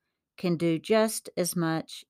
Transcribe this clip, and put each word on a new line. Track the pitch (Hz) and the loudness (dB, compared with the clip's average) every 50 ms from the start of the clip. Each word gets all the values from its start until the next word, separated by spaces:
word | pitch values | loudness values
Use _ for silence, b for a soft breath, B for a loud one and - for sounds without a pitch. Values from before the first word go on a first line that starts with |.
| _ _ _ _ _ _ _ | _ _ _ _ _ _ _
can | - - 180 170 | -4 -2 0 0
do | 151 170 170 165 | 2 2 0 0
just | 156 156 - 220 220 220 220 220 - - - - | 0 0 2 4 4 4 2 0 -6 -10 -6 -4
as | - 180 170 - | -4 -2 -2 -2
much | 175 165 160 160 160 - - - - - | -2 0 0 -2 -2 -4 -8 -14 -20 -20